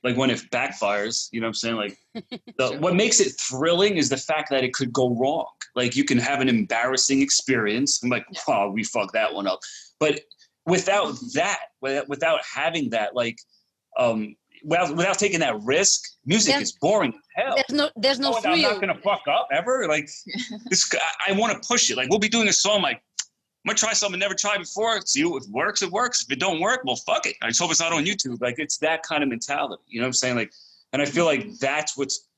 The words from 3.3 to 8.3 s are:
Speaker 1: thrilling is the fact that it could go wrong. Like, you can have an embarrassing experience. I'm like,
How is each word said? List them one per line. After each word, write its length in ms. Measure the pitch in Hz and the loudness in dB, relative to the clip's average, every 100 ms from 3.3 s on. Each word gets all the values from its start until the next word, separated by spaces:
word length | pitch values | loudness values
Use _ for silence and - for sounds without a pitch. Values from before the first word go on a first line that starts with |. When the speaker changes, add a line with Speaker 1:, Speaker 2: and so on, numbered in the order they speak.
| - | 0
Speaker 1:
thrilling 560 | - 131 160 175 208 185 | -6 -2 0 4 4 2
is 120 | 131 | 0
the 80 | 131 | 0
fact 340 | - 156 - | -2 -4 0
that 140 | 135 | 0
it 100 | 127 | 0
could 180 | - 127 | -2 -2
go 220 | 113 127 | 2 2
wrong. 320 | 117 131 156 - _ - - | 2 0 0 -4 _ -10 -2
Like, 180 | 123 | 0
you 100 | 123 | 0
can 140 | - 123 | 2 2
have 220 | 123 139 | 2 2
an 80 | 131 | 2
embarrassing 760 | 120 98 113 123 127 - 135 | 2 2 0 0 0 2 2
experience. 800 | 139 - - 127 104 110 139 - | 2 0 2 0 2 0 0 0
I'm 80 | 123 | 0
like, 160 | 120 - | -2 -4